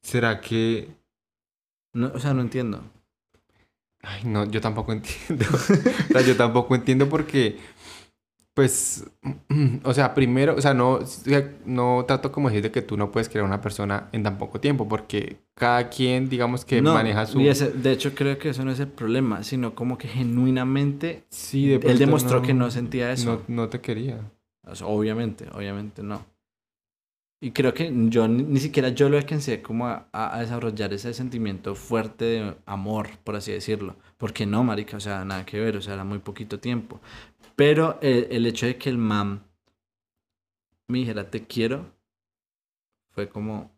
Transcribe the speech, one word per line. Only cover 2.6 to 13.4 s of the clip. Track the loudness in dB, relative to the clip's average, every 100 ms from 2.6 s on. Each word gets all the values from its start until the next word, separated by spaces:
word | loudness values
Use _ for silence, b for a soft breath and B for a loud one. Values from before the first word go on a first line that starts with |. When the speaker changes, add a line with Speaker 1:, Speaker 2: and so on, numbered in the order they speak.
| -4 -6 -10 _ _ _ _ _ _ _ _ _ _ _
Speaker 1:
Ay, | -14 -8
no, | -2 0
yo | 0 0
tampoco | -2 -4 -4
entiendo. | -4 -6 -12 -6 0 2
<laughs> | 2 4 4 4 0 2
O |
sea, | 6
yo | 6 6
tampoco | 6 4 4
entiendo | 2 4 4 4
porque, | 2 0 2 2 0 B B B B B _ _ _ _
pues, | 2 2 4 -4 -6 -10 _
<clears throat> | -10 -10 _ 4 4 2
o | 0
sea, | 2 4
primero, | 4 4 4 4 4
o |
sea, | 4
no, | 4 4
o | 2 -2
sea, | -8 2 2 2 -8 -4
no | 0 2 2 2
trato | 0 0
como | 0 2
decir | 2
de | 0
que | -2
tú | -2 -2
no | -2
puedes | -2 -2
crear | 0